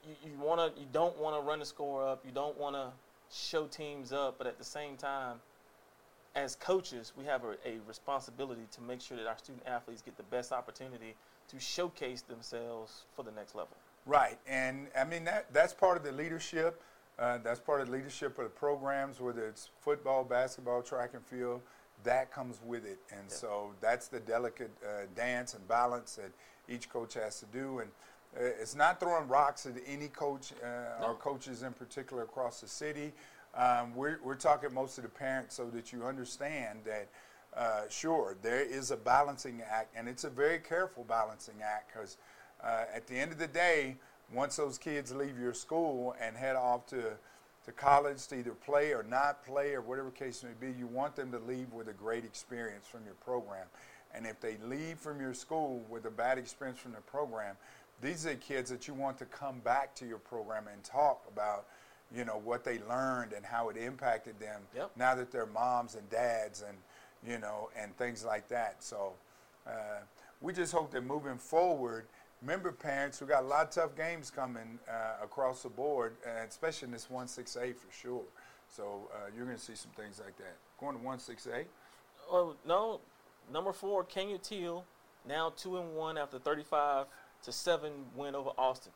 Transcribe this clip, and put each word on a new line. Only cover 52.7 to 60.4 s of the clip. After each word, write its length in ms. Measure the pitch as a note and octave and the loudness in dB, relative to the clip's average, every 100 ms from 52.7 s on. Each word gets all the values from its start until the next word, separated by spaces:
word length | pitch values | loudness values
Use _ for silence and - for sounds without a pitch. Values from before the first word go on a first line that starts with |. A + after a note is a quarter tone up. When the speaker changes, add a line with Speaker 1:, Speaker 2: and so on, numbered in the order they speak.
| G2+ - | -8 -14
Speaker 2:
from 180 | A#2 G#2+ | -14 -14
your 80 | F#2 | -12
program. 520 | - B2 A2+ G2 F2+ - - - - | -2 -2 -2 -10 -10 -16 -20 -20 -16
And 120 | A#2 A2+ | -10 -8
if 140 | A2 | -4
they 180 | A#2 A2 | -6 -4
leave 400 | A2 C#3 D#3+ D#3+ | -6 -6 -6 -8
from 240 | D#3 C#3+ | -8 -6
your 120 | C3+ | -6
school 460 | B2+ - D#3+ D3 B2 A2+ | -6 -4 -2 0 -4 -6
with 160 | A2+ A2 | -8 -6
a 60 | |
bad 260 | G#2+ A#2+ C3 | 0 2 2
experience 400 | B2+ - C3+ B2 | 0 -8 -8 -8
from 140 | B2+ | -12
the 80 | A2 | -14
program, 560 | - C#3 D3 A2+ G#2 G2 - - - - | -6 -2 -2 -2 -6 -8 -16 -20 -20 -6
these 240 | B2 E3+ D#3+ | -6 -2 -4
are 40 | |
the 60 | C3 | -4
kids 320 | - C3+ B2+ | -2 -2 -2
that 160 | B2 - | -6 -6
you 60 | C3+ | -4
want 220 | C3+ C3 | -2 -4
to 60 | - | -10
come 340 | - C#3 B2+ | -8 -6 -2
back 340 | A#2 C3 C#3 - | 4 4 4 -6
to 100 | B2 | -8
your 100 | A2 | -8
program 500 | - A#2 | -6 -6